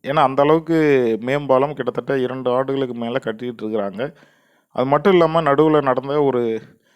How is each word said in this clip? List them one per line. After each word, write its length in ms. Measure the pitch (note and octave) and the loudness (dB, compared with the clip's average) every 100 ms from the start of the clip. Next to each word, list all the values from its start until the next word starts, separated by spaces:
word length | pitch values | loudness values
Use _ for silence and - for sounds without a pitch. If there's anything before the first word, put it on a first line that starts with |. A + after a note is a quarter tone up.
ஏன்னா, 200 | - D#3 | -2 0
அந்த 200 | C3 C3+ | 2 2
அளவுக்கு 760 | D3 D#3+ D#3+ D#3+ D3+ C3+ A#2+ A2 | 4 2 2 2 4 4 2 -2
மேம்பாலம் 540 | A#2+ C#3+ C#3 C3 C#3+ | -2 -4 2 2 2
கிட்டத்தட்ட 440 | C#3+ B2 A#2+ A#2+ C#3 | -2 -6 -6 -4 -4
இரண்டு 340 | B2 C3 B2+ | -2 -4 -2
ஆண்டுகளுக்கு 420 | B2 C3+ C3+ C3 | -2 -2 -4 -4
மேல 240 | A#2 A#2 B2+ | -6 -6 -6
கட்டிட்டு 380 | A2+ A2 B2 A2+ | -6 -8 -10 -8
இருக்கிறாங்க. 520 | G#2+ A2 G2+ F#2+ C#3+ - _ _ _ _ _ | -6 -4 -6 -8 -10 -12 _ _ _ _ _
அது 140 | - C3 | -4 0
மட்டும் 260 | C#3+ G3 | 2 4
இல்லாம, 300 | F3+ E3 E3 | 4 4 2
நடுவுல 400 | D#3 C#3 D#3 D3+ | 2 2 4 4
நடந்த 400 | C#3 B2+ C3+ D3 | 2 -2 -2 0
ஒரு 400 | C#3 B2 A#2 A2 - _ _ | 0 0 -2 -4 -10 _ _